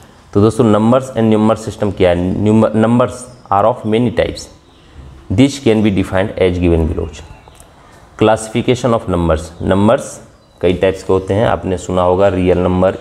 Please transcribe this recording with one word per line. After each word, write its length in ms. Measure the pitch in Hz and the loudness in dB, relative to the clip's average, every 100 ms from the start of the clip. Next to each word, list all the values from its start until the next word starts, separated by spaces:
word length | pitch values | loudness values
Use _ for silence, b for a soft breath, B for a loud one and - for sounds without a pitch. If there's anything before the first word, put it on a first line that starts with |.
| B B B | B B B
तो 80 | 101 | 0
दोस्तों, 240 | 107 110 120 | 2 2 2
numbers 480 | 104 113 127 127 - | 2 4 2 0 -2
and 160 | 113 107 | 2 2
numer 340 | 107 110 - | 2 -2 -6
system 280 | - 104 95 | -6 -6 0
क्या 120 | 90 | 2
है? 340 | 87 90 92 104 | 2 0 -2 2
Numer-, 300 | 107 107 110 | 2 2 2
numbers 380 | 110 120 123 - - - - | 2 2 0 -4 -16 -20 -2
are 140 | 98 107 | 0 2
of 220 | - 107 | 0 -2
many 240 | 110 123 | 0 0
types। 360 | - 82 - - - _ B B B B B - | 0 -2 -4 -14 -20 _ B B B B B -4
This 240 | 98 139 139 | 2 2 2
can 220 | 120 110 | 0 2
be 80 | 107 | 2
defined 400 | 98 95 95 101 - | 0 -2 -2 -4 0
as 200 | 92 87 | 0 2
given 220 | 87 82 80 | 2 2 0
below। 180 | 90 - - - - - B B B B B B - | -4 -8 -10 -20 -20 -20 B B B B B B -2
Classification 760 | 110 110 - 120 113 120 131 113 | 0 0 -2 -4 -2 0 0 -2
of 100 | - | -2
numbers। 320 | 90 82 80 - - | -2 0 -2 -4 -8
नंबर्स 580 | 95 95 104 139 - - - - _ - | -2 2 2 2 -2 -16 -20 -20 _ -4
कई 120 | 87 | -2
टाइप्स 300 | 87 95 92 | 0 0 -2
के 100 | - | -2
होते 200 | 95 - | -2 0
हैं, 120 | 98 120 | -2 -2
आपने 320 | 95 92 90 | -2 -4 -6
सुना 240 | - 92 | -4 0
होगा 260 | 90 92 98 | 2 2 2
रियल 300 | 92 90 90 | 2 0 2
नंबर, 400 | 90 92 95 95 | 0 2 0 0